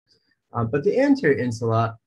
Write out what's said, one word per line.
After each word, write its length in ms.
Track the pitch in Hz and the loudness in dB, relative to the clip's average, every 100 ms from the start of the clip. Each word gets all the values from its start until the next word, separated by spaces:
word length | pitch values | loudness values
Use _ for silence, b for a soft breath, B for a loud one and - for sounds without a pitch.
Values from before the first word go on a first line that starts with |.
| _ _ _ _ _ | _ _ _ _ _
Uh, 100 | 120 | -6
but 200 | 117 143 | -4 -2
the 160 | 180 240 | 0 2
anterior 380 | 285 269 160 127 | 2 2 2 0
insula, 600 | 123 113 117 113 113 - | -2 -4 -2 0 -2 -6